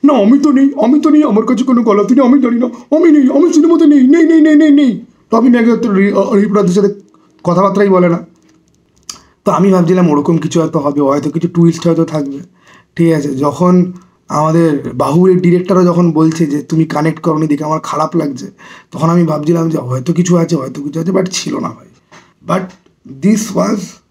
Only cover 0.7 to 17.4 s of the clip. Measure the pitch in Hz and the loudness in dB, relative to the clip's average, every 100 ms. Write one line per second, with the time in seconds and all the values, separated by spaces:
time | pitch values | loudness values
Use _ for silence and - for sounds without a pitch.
0.7 | - 220 294 311 302 302 202 226 254 254 | 0 0 2 2 2 2 0 0 -2 0
1.7 | 247 226 202 196 240 254 285 240 233 247 | 0 2 0 2 2 4 2 2 -2 -4
2.7 | - - 302 349 294 262 349 349 302 320 | -6 -4 2 4 4 2 2 2 2 2
3.7 | 330 320 294 254 330 330 320 311 302 311 | 4 4 4 4 4 4 4 4 4 4
4.7 | 285 277 196 - _ _ 226 247 240 233 | 4 2 -2 -10 _ _ 0 2 2 2
5.7 | 226 233 196 202 196 196 202 208 202 180 | 0 0 0 0 0 0 0 0 0 0
6.7 | 180 202 202 - _ _ _ - 175 196 | 2 0 -4 -16 _ _ _ -2 0 0
7.7 | 185 202 185 180 170 - _ _ _ _ | 0 2 2 2 -2 -8 _ _ _ _
8.7 | _ _ _ _ - _ _ - 156 196 | _ _ _ _ -20 _ _ -4 0 2
9.7 | 185 170 185 175 147 147 165 151 170 160 | 2 2 2 2 0 0 -2 -2 -2 -2
10.7 | 160 139 143 139 143 147 165 175 175 170 | -4 -4 -2 -2 -2 -4 -4 -4 0 0
11.7 | 160 170 160 160 156 139 139 - _ _ | 0 -2 -2 -2 -4 -8 -10 -16 _ _
12.7 | - _ - 165 160 139 131 147 139 180 | -20 _ -2 0 0 -4 -4 -4 0 2
13.7 | 180 180 - _ _ _ 147 156 165 165 | 2 0 -6 _ _ _ -2 0 2 0
14.7 | 143 127 123 135 156 185 180 175 180 180 | -2 -6 -6 -2 2 2 2 2 0 0
15.7 | 185 180 170 175 156 160 165 160 147 123 | 0 0 2 0 2 0 0 -4 -4 -4
16.7 | 160 160 147 160 160 170 156 | -4 -2 -2 -4 -4 -4 -4